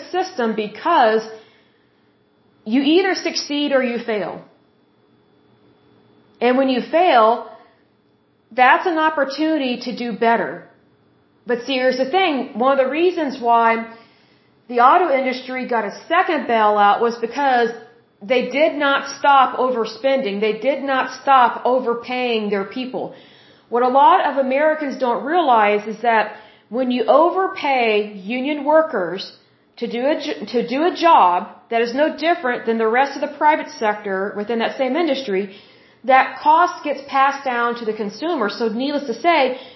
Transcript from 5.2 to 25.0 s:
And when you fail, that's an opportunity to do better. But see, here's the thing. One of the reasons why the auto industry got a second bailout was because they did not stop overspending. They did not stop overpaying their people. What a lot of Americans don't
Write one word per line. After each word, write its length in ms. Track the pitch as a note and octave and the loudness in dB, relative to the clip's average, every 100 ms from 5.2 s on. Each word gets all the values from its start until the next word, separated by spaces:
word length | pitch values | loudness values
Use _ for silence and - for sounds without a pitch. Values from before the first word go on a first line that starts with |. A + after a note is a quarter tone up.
| _ _ _ _ _ _ _ _ _ _ _ - | _ _ _ _ _ _ _ _ _ _ _ -2
And 180 | A#3+ B3+ | 0 2
when 120 | C4+ | 2
you 120 | B3 | 0
fail, 680 | - D#4+ F#4 B3+ A3 A#3+ - - _ _ _ _ _ _ _ _ _ | 0 2 4 6 4 2 -4 -20 _ _ _ _ _ _ _ _ _
that's 340 | A3 B3 E4 F#4 | 2 4 4 0
an 120 | D#4+ | -2
opportunity 840 | D#4 D#4+ C4+ C#4+ D#4 D#4 C4 B3 | -2 -2 -4 -2 -2 0 -2 -4
to 140 | B3+ A3+ | -8 -8
do 220 | A#3+ G#3+ | -6 -2
better. 520 | A#3 A3+ D3+ E3+ - _ _ _ _ _ _ _ - | 0 2 -2 -8 -16 _ _ _ _ _ _ _ -6
But 200 | A#3+ C4+ | -6 -2
see, 100 | C4 | 0
here's 220 | B3+ B3+ | 0 0
the 120 | C4 | 0
thing. 500 | F#4 F#4 C#4 - G#3+ | 0 0 -2 -4 -2
One 180 | B3+ C4+ | 2 2
of 80 | C4 | 0
the 60 | |
reasons 480 | D4+ F4+ F4 D4 - | 0 0 0 -4 -4
why 540 | A#3 A#3 A3+ A3+ A3+ - _ _ _ _ _ _ - | 2 4 4 0 -4 -16 _ _ _ _ _ _ -4
the 120 | A#3+ | 4
auto 340 | B3 E4+ F4 | 6 6 4
industry 540 | C4+ B3+ B3 - B3+ B3 | 0 -2 -4 -8 -8 -4
got 180 | A#3+ G3+ | -4 -4
a 120 | - - | -8 -2
second 380 | E4 F4+ D4+ A3+ | 0 0 -2 0
bailout 560 | A3+ G#3 G#3 G3+ - | 2 2 4 4 4
was 160 | A#3 A3+ | 0 -2
because 520 | A3+ B3+ C#4+ A#3+ A#3 A#3 - _ _ _ | -6 -2 0 2 0 -4 -16 _ _ _
they 280 | G3+ B3+ A3+ | -2 -2 0
did 260 | C#4 D#4+ D4 | 0 0 2
not 340 | C#4+ C#4 - - | 0 0 -4 -2
stop 400 | C#4+ C#4 B3 - | 4 4 4 0
overspending. 840 | B3+ A3+ A3 - C4+ C4+ G3+ G3+ | -2 -2 -4 -4 -2 0 -2 -2
They 180 | G#3+ G#3+ | -2 -2
did 240 | B3+ D4+ | -2 -2
not 380 | C#4 C4 B3+ - | -2 -2 -4 -4
stop 400 | - C4+ A#3 - B3 | 4 6 4 2 0
overpaying 840 | B3+ A3+ A#3 A#3+ B3 B3 A3+ G#3 | 0 0 -4 -6 -4 -2 -2 -2
their 160 | G3+ G3 | -4 -4
people. 500 | B3+ B3+ A3 C3 - - _ _ _ - | -8 -8 -8 -10 -12 -20 _ _ _ -4
What 140 | A#3 | 0
a 40 | B3+ | 2
lot 380 | C4+ D4+ E4+ D4+ | 4 6 4 2
of 120 | C4+ | -2
Americans 600 | B3+ C4+ D#4 D#4 C#4+ | 0 0 0 0 -4
don't 240 | A3+ | -4